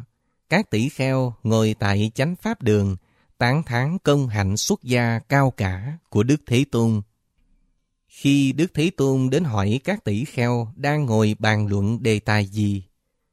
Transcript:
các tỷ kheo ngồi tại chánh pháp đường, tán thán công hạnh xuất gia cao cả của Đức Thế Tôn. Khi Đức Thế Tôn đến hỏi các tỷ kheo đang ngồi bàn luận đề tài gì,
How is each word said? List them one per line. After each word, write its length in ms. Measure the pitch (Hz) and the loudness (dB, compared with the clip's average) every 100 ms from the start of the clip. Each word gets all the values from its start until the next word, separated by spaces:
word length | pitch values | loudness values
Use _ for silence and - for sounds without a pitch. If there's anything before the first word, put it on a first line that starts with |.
| - _ _ _ _ | -12 _ _ _ _
các 220 | 180 - | -2 0
tỷ 180 | 107 135 | -2 -2
kheo 460 | - 131 135 127 113 | -2 -2 0 -2 -4
ngồi 320 | 107 110 110 107 | 0 2 2 0
tại 320 | 101 101 107 | 0 0 0
chánh 220 | - 151 180 | -2 -4 -4
pháp 260 | 220 226 | -6 -2
đường, 340 | 117 104 98 95 _ _ _ - | 0 2 0 -4 _ _ _ -2
tán 240 | 120 147 | 0 0
thán 360 | - 120 139 185 | -2 -2 -2 0
công 300 | 147 143 127 | 2 2 0
hạnh 280 | 104 98 104 | 0 0 -2
xuất 260 | - 208 | -2 -4
gia 360 | 123 123 117 113 | 0 0 0 -2
cao 320 | - 139 135 | 0 2 2
cả 480 | - 95 92 123 165 _ | 0 -4 -4 -10 -12 _
của 120 | 107 | 0
Đức 200 | 120 151 - | 2 0 0
Thế 180 | 120 135 | 0 0
Tôn. 320 | 117 113 107 104 _ _ _ _ _ _ _ _ _ _ | 0 0 0 -4 _ _ _ _ _ _ _ _ _ _
Khi 440 | - 139 139 135 | -4 0 2 2
Đức 180 | 127 135 | 0 -2
Thế 160 | - 170 - | -2 -2 0
Tôn 340 | 135 135 127 | 0 2 0
đến 140 | 147 | 0
hỏi 360 | 156 107 98 127 | 0 0 0 0
các 200 | - 202 | -2 -4
tỷ 200 | 107 104 | -4 -4
kheo 480 | 151 131 120 120 110 - | -4 -2 -2 -2 -4 -6
đang 300 | 143 151 131 | -2 -2 0
ngồi 300 | 110 107 104 | 2 2 2
bàn 280 | 107 107 101 | 0 0 0
luận 360 | 101 101 113 | 0 -2 -2
đề 180 | 117 104 | 0 -2
tài 260 | - 107 98 | 0 0 0
gì, 360 | 107 101 98 - _ _ _ _ | -2 -2 -2 -8 _ _ _ _